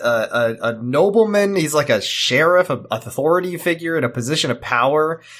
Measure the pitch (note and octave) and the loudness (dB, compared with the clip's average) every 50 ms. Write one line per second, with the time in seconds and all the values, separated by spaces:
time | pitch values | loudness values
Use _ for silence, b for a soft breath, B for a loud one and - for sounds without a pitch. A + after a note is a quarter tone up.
0 | - A#2+ A#2 A2+ A2 - - A#2+ A#2 A2+ A#2 A2+ A2+ A#2 A2+ A2 A#2+ B2 C3 D3 | 0 0 0 0 -2 -2 0 0 0 0 -2 -2 -4 -4 -4 -4 -4 -2 2 2
1 | F#3 G3+ G3 A#3 A3 G#3 G3+ G#3 G3+ G3+ G3 F3+ D#3 C#3+ D3+ D3+ C3+ C3 A#2 G2+ | 2 4 4 2 2 2 2 0 0 2 0 0 0 0 0 0 2 2 0 0
2 | - - - - - - B2 C#3 D#3+ E3+ F3+ F3+ F3 - C3+ G#2 - - A2 A2+ | 0 -2 -4 -4 -2 0 2 4 4 4 4 4 2 2 -2 -6 -4 -6 -6 -6
3 | - B2+ - - C#3 D#3+ F3 F#3 F3+ F3+ F3 E3 - F3 E3 E3 E3+ E3 E3 D#3+ | -6 -8 -6 -2 0 2 2 2 0 -2 -6 -4 -2 -2 -2 -2 -2 -4 -2 -2
4 | C3 - - B2+ A2+ B2+ D#3 D#3 - C3+ A#2 - - - B2+ A#2 B2 C3+ D3 D#3 | -2 -2 -2 -4 -4 -2 -2 -2 -2 -2 -4 -4 -4 -2 0 2 2 2 2 2
5 | D#3 D#3 E3 D#3+ B B B | 0 0 -2 -6 B B B